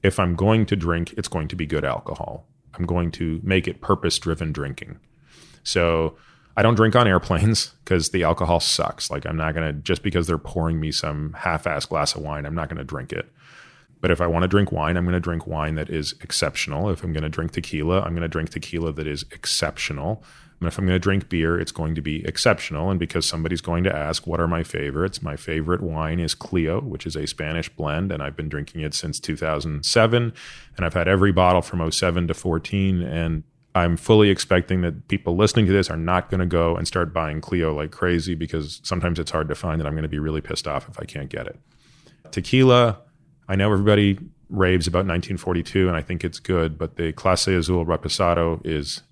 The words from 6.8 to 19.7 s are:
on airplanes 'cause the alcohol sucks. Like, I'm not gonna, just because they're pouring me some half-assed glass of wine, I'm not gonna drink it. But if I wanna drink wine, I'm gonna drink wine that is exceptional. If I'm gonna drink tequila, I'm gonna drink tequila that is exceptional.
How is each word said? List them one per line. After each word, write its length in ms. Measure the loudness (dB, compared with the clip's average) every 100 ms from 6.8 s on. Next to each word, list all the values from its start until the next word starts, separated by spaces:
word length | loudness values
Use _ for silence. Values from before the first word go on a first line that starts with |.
| 6 6
on 120 | 6
airplanes 680 | 6 4 2 4 2 -2 _ 0
'cause 240 | 0 2
the 140 | 0
alcohol 360 | 2 2 4 2
sucks. 500 | 2 0 -2 -4 -6
Like, 160 | -6 -4
I'm 100 | -2
not 200 | -2 -2
gonna, 180 | -4
just 300 | -4 -2 -2
because 240 | 0 0 0
they're 100 | -2
pouring 420 | -2 -2 0 0
me 120 | -2
some 420 | -4 -4 -4 -6 -4
half-assed 520 | -2 -2 -2 -4 -2
glass 260 | -2 -2 -2
of 60 |
wine, 240 | -6 -8 -6
I'm 80 |
not 160 | -6 -6
gonna 140 | -8
drink 280 | -8 -10 -8
it. 200 | -10 -10 _ -20 -20 -20 _ _ _
But 120 | -2
if 100 | 0
I 60 | 2
wanna 200 | 2 2
drink 240 | 2 2
wine, 240 | 0 -2 0
I'm 100 | 0
gonna 140 | 0
drink 280 | -2 -6 -6
wine 280 | -6 -4 -4
that 140 | -4
is 240 | -4 -6 -8
exceptional. 680 | -6 -2 -2 -2 -6 -4 -2
If 120 | -2
I'm 80 | -4
gonna 160 | -4 -4
drink 260 | -4 -4
tequila, 480 | -6 -6 -4 0 0
I'm 120 | 0
gonna 140 | -4 -4
drink 240 | -4 -4
tequila 420 | -8 -8 -4 -4
that 140 | -4 -6
is 160 | -6 -10
exceptional. 920 | -10 -4 -2 -2